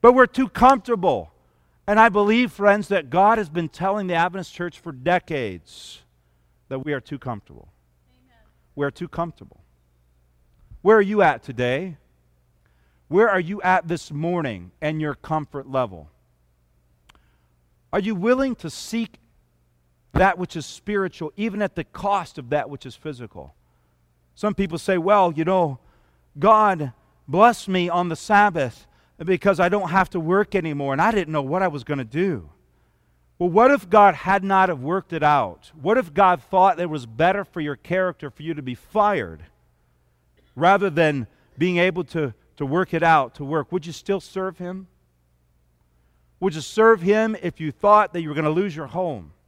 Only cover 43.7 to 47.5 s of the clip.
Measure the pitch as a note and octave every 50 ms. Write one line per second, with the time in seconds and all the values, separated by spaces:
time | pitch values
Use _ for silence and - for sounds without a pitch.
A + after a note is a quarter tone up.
43.7 | - F#3 D3 E3+ D3+ - - - G3 F#3+ - - - F#3+ F#3 F#3+ F3 - F3+ F3
44.7 | F#3 F#3+ F#3+ _ _ _ _ _ _ _ _ _ _ _ _ _ _ _ _ _
45.7 | _ _ _ _ _ _ _ _ _ _ _ _ _ _ F3 G3 D3+ D#3 C#3 -
46.7 | - G#3+ A3 A3+ A3+ F3+ E3+ G3 G#3 A3 A3+ A3 A3 - - E3+